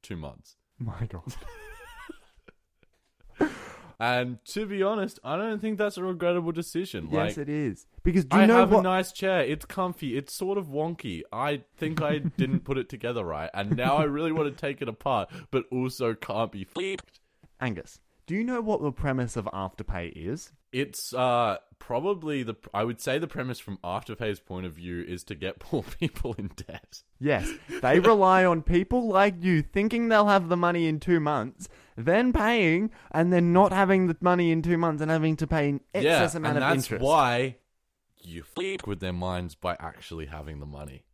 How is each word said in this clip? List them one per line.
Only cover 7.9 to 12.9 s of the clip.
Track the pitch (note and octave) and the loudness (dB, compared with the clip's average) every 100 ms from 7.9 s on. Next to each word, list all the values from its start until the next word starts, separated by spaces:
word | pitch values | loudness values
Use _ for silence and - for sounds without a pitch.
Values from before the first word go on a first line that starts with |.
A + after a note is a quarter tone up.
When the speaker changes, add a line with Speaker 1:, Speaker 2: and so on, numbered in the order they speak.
| - | -2
Speaker 2:
Because | - F3 C#3 | 2 2 4
do | E3 | 6
you | |
Speaker 1:
I | G#3+ | 8
Speaker 2:
know | A#3 | 8
Speaker 1:
have | F3+ | 8
Speaker 2:
what? | G#3 | 6
Speaker 1:
a | |
nice | F#3 F#3 F#3 | 4 0 -2
chair. | - F#3+ F#3 | -4 0 0
It's | C3 D3+ - | 0 -2 -6
comfy. | - F3+ F3 C#3+ A#2+ | -6 -6 -4 -4 -4
It's | C#3 - | -6 -8
sort | F#3+ G3 | -4 -4
of | E3 | -4
wonky. | C#3 D#3+ E3 A#2+ E2+ - | -4 -4 -6 -8 -10 -8
I | - C#3+ D3 - _ | -4 -4 -4 -8 _
think | D#3+ D#3+ | -4 -2
I | D3+ D#3 | 0 0
Speaker 2:
<laughs> | D3+ - | -2 -2
Speaker 1:
didn't | C3 F3 | 0 0
put | - C3+ | -2 -4
it | |
together | A#2+ | -4